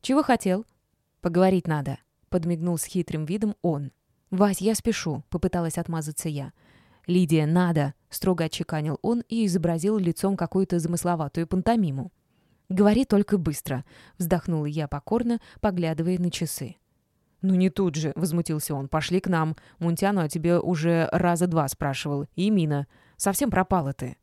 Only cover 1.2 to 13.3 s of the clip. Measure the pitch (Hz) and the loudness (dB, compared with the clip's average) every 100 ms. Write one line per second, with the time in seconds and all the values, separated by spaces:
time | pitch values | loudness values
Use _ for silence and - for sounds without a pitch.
1.2 | 180 170 185 185 165 151 139 135 _ _ | -2 4 4 4 0 -4 -4 -10 _ _
2.2 | _ 185 170 170 175 170 - 185 170 160 | _ -2 0 -2 -2 -4 -4 -4 -4 -6
3.2 | 156 202 214 - 175 147 147 _ _ _ | -4 -2 -2 -2 -2 -2 -6 _ _ _
4.2 | _ 185 202 190 190 220 - 214 170 156 | _ 2 2 2 0 0 -2 -2 -4 -6
5.2 | - 175 190 180 165 156 170 165 151 151 | -6 -2 -2 -2 -2 -4 -4 -6 -6 -6
6.2 | 160 147 135 _ _ _ _ _ - 180 | -6 -6 -10 _ _ _ _ _ 0 2
7.2 | 175 160 151 170 180 160 143 - _ - | 4 4 4 4 4 2 0 -4 _ -4
8.2 | 190 175 160 - 165 156 151 147 - 240 | 0 0 -2 -4 -6 -4 -4 -4 -2 -2
9.2 | - 226 214 175 170 165 180 214 180 165 | -2 0 2 2 2 0 0 2 0 0
10.2 | 196 196 170 190 190 175 160 170 175 170 | -2 0 -2 0 0 0 0 -2 -2 -2
11.2 | 143 - 165 185 220 233 180 135 151 _ | -4 -4 -2 0 2 2 2 -2 -8 _
12.2 | _ _ _ _ _ 185 208 214 269 202 | _ _ _ _ _ 4 6 6 4 2
13.2 | 202 | 4